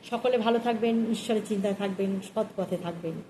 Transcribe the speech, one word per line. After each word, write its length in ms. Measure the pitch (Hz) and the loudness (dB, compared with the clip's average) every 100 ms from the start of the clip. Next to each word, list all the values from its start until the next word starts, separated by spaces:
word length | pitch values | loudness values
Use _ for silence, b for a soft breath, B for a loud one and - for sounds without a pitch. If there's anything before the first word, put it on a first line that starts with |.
সকলে 340 | - 233 247 247 | -6 -2 2 4
ভালো 220 | 220 233 | 4 4
থাকবেন, 520 | 240 220 226 226 226 | 2 2 2 2 2
ঈশ্বরের 300 | 214 - 220 202 | 0 2 0 0
চিন্তায় 260 | 208 202 | 0 0
থাকবেন, 460 | 196 202 190 196 196 - 220 | 0 -2 0 0 -2 -4 -4
সৎ 100 | 214 - | -4 -2
পথে 220 | 180 180 | -2 -2
থাকবেন। 340 | 175 170 165 160 165 | -4 -6 -6 -8 -10